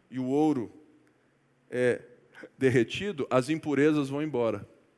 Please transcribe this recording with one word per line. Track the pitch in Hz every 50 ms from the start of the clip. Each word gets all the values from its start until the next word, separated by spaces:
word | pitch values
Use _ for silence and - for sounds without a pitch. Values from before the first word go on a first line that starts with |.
| _ _
e | 117
o | 131 127
ouro | 127 135 147 156 156 143 123 107 90 - - - _ _ _ _ _ _ _ _ _ _ _ _ _ _ _ _ _
é | - 123 127 123 110 - - - - _ _ _ - - - - _
derretido, | - 131 131 120 127 110 - - - 190 208 190 139 123 -
as | 127 131 120 135
impurezas | 160 156 151 156 143 135 143 156 156 147 139
vão | 131 139 143 156
embora. | 156 135 123 117 110 104 101 - - _ _ _ _ _